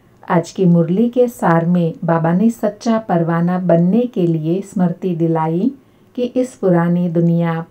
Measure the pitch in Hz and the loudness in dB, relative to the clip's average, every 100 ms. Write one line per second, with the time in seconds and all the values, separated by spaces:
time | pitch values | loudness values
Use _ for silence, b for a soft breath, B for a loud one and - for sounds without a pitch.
0 | b b - 175 - - 180 170 160 190 | b b -2 -2 -2 0 2 4 2 0
1 | 240 247 247 - 190 165 165 180 165 - | 0 2 0 0 0 0 2 0 0 -2
2 | 170 165 160 180 226 - 214 - 233 220 | -2 0 2 2 0 0 -6 -4 -4 -2
3 | 220 170 165 170 175 180 180 170 175 220 | 0 -2 0 0 0 -2 0 2 2 2
4 | 247 202 170 160 156 190 - - 180 170 | 0 -2 0 0 -2 -4 -4 -2 -2 -2
5 | 190 165 170 160 160 170 254 - b b | -6 -2 0 0 -2 0 -2 -4 b b
6 | b - 240 254 247 - 190 170 175 175 | b -8 -4 -2 -4 -2 0 2 2 0
7 | 175 165 170 170 170 165 165 | 0 0 2 2 0 -4 -2